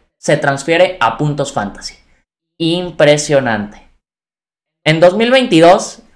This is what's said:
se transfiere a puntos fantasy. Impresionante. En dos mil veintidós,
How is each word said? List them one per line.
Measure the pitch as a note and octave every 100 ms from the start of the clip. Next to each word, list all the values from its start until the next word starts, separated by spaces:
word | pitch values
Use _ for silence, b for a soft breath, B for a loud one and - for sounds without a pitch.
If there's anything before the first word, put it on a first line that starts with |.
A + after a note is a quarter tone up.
| _ _
se | - D3+
transfiere | C#3+ C#3 - E3 F3+ F#3
a | A#2 A#2+
puntos | D3+ D3 C3+
fantasy. | - G2+ - - - _ _ _ _ _ -
Impresionante. | E3 F3 F3+ D#3 D3 D3 D3 C#3 B2 G#2+ G#2 - _ _ _ _ _ _ _ _ _ _
En | - D#3+
dos | F3 G3
mil | A#3
veintidós, | C4 B3+ D#3+ E3 G#3 - - _